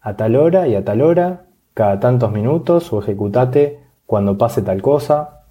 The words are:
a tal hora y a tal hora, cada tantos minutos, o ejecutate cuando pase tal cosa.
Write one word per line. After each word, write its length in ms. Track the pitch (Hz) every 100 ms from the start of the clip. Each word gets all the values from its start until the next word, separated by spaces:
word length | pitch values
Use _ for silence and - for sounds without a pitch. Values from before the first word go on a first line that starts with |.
a 160 | - 104
tal 180 | 110
hora 320 | 120 160 185 170
y 80 |
a 100 | 104
tal 160 | 98 104
hora, 440 | 147 170 175 180 _ _ _
cada 280 | - 107 101
tantos 320 | 123 123 113
minutos, 600 | 104 110 165 165 170 170
o 60 | 107
ejecutate 800 | 101 98 101 110 127 139 143 147 _ _
cuando 320 | _ 107 101 98
pase 260 | 117 113
tal 200 | 98 95
cosa. 640 | 113 143 - 147 151 - _